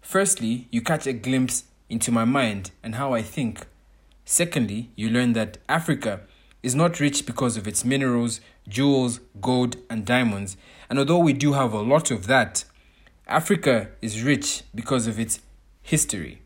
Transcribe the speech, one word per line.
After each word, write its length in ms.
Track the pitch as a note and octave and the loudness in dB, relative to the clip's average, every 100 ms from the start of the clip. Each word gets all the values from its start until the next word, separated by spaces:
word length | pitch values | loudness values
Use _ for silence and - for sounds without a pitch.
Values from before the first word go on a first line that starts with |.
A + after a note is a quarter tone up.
Firstly, 640 | - F#3+ G3 - A2+ A#2+ - | 0 0 2 0 -2 -4 -2
you 100 | A#2 | -4
catch 240 | A2+ D#3 C#3 | 0 -2 -2
a 80 | |
glimpse 520 | B2 A2+ C3 B2+ - - _ _ | -4 -2 0 0 -2 -8 _ _
into 200 | A2+ A#2 | -4 0
my 140 | A#2 A2+ | 2 4
mind 460 | C#3 A#2+ G2+ F#2 - | 2 0 -2 -8 -12
and 140 | A2+ A2 | -10 -6
how 180 | C#3 | -2
I 80 | A#2+ | -2
think. 460 | G#2+ - A#2+ - - _ _ _ _ _ - | -2 -4 -4 -4 -16 _ _ _ _ _ -2
Secondly, 640 | - E3+ D#3 A2 G#2 A#2 - | 0 2 0 -2 -4 -10 -6
you 160 | A2 | 0
learn 220 | A#2 B2 | 2 2
that 260 | A#2 G#2 - - | 2 -2 -6 -2
Africa 520 | D#3 E3 - A2+ F#2+ - _ _ _ | -2 0 -2 -2 -6 -12 _ _ _
is 100 | B2 | -2
not 260 | C3 E3+ E3 | 2 2 4
rich 240 | C#3+ C#3 | 0 0
because 320 | - - B2+ G#2+ | -4 -2 -2 -2
of 120 | G2+ | -4
its 180 | - A#2+ | -2 0
minerals, 560 | C#3 C3+ A#2+ A#2 A#2 - _ - | 2 2 2 0 -4 -12 _ -10
jewels, 520 | G2+ C#3+ C#3 B2 A#2 - G2+ | 0 4 4 2 -4 -12 -6
gold, 380 | A2 B2+ B2 B2 - | 0 2 0 -2 -8
and 160 | A2+ G2+ | -6 0
diamonds. 500 | B2 A#2+ G2 G2 - - - - | 2 2 -2 -8 -12 -20 -20 -6
And 80 | C3+ | -2
although 220 | C#3 F3 | 2 4
we 140 | E3 | 4
do 200 | C3 D3 | 4 2
have 180 | C#3 B2+ | 2 0
a 100 | G#2+ | 0
lot 280 | G#2+ D3 D#3+ | 2 2 2
of 160 | A#2 F#2+ | -4 2
that, 400 | C3 G#2 - - _ _ _ - _ - | 2 2 -4 -10 _ _ _ -20 _ -2
Africa 640 | D3 D#3+ G3+ D3 A#2 G2 - | -2 2 2 4 2 0 -10
is 220 | A#2 G#2+ | -8 -4
rich 400 | B2 C#3+ - - - | 0 0 0 -8 -10
because 320 | G#2+ A#2 C3 A2+ | -12 -2 -2 -2
of 140 | A2 | -4
its 200 | A2+ - - - _ _ | -4 -6 -10 -20 _ _
history. 580 | - D#3+ - G2+ D2+ - | -2 -2 0 -4 -8 -14